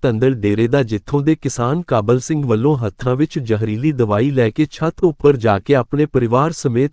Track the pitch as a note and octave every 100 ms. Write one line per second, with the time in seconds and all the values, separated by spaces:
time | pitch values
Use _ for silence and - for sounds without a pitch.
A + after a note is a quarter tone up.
0 | C3 A2 C3 A#2+ G#2 G#2 A#2 C#3+ A2+ G#2+
1 | - C#3+ C#3+ D#3 C3+ - A#2+ E3+ - A#2
2 | G#2 B2+ - D3+ C3+ A2 C#3 C#3+ G#2+ -
3 | B2 B2+ D#3 D#3 A2+ G#2+ A2 G#2+ D3+ C3
4 | A2 G#2 C#3 C3 A2+ - D#3 - D#3+ -
5 | F3+ - C#3+ C3+ A2 G2 - C3+ A#2+ C#3+
6 | D3+ C3 A#2+ D#3 D#3+ D#3+ C#3 A#2 D3